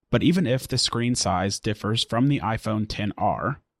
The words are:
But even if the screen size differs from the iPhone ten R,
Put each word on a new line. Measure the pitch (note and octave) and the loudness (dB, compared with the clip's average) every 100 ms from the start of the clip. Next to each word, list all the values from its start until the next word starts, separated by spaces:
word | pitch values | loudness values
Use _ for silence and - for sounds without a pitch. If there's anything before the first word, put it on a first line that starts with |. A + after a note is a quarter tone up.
| - | -2
But | - | 2
even | C3 F3 C3+ | 4 4 2
if | B2+ - | 0 -2
the | - | -2
screen | - A#2 A#2+ B2 | 0 0 0 0
size | F#2+ F2+ G2 - | 0 0 0 -2
differs | A2 G#2 G2+ A2+ | -4 -4 -2 -2
from | - A#2 C#3 | 0 2 2
the | C#3 | 2
iPhone | G#2 A2+ A2+ G#2+ G#2+ | 0 -2 -2 -2 -2
ten | - G#2 - | -4 -4 0
R, | G#2 A#1 G2+ C#3+ _ _ | 0 0 -2 -4 _ _